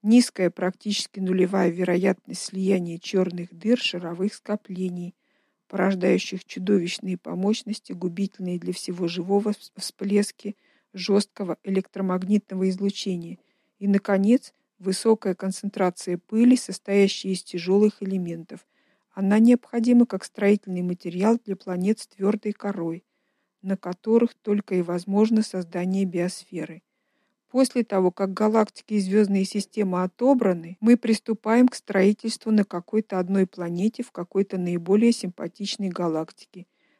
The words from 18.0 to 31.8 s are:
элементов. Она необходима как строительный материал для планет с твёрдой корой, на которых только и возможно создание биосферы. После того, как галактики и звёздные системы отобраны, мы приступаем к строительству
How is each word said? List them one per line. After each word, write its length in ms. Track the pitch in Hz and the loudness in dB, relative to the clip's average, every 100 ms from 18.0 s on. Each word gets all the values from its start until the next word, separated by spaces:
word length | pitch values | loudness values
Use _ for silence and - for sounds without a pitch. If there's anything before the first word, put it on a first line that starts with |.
элементов. 640 | 190 190 175 165 165 - _ _ _ _ _ | -6 -4 -4 -10 -14 -20 _ _ _ _ _
Она 260 | - 202 208 | -2 2 6
необходима 680 | 233 247 - 240 226 240 | 6 6 2 -2 4 6
как 180 | 240 190 | 4 0
строительный 580 | - - 202 208 - 180 | -10 0 2 2 0 -4
материал 580 | 180 180 170 180 208 233 | -4 -4 -6 0 0 0
для 100 | - | -2
планет 440 | 190 - 180 190 220 | -8 -6 -2 -2 -2
с 80 | - | -6
твёрдой 460 | - 196 214 214 | -4 -2 -2 -6
корой, 500 | - 202 196 165 170 _ _ _ _ _ _ | -6 -8 -6 -6 -8 _ _ _ _ _ _
на 120 | 190 | -6
которых 600 | 190 180 180 220 226 233 | -6 -6 -8 2 2 2
только 400 | _ - 208 - | _ -2 -2 0
и 80 | 185 | -4
возможно 580 | 170 175 180 202 220 220 | -2 -4 0 2 4 2
создание 640 | 214 185 170 175 180 190 | 0 -6 -8 -6 -2 -2
биосферы. 760 | 190 175 175 - - 170 156 175 _ _ _ _ _ _ _ | -2 -2 -4 -6 -12 -10 -10 -14 _ _ _ _ _ _ _
После 340 | 247 262 247 | 0 2 0
того, 280 | 226 190 185 | 0 0 0
как 220 | - 196 | 0 -4
галактики 600 | 185 214 220 214 - - | 0 2 2 0 -4 -4
и 60 | 214 | -2
звёздные 440 | 185 202 202 196 | 2 2 4 2
системы 580 | 190 208 - - 196 180 | 0 -4 -6 -4 -2 -2
отобраны, 720 | 185 - 247 262 190 175 165 185 | -4 0 2 4 2 0 -6 0
мы 160 | 220 | 4
приступаем 720 | 240 220 220 - 220 214 233 254 | 4 4 -2 -2 -4 2 4 4
к 80 | |
строительству 760 | - | 2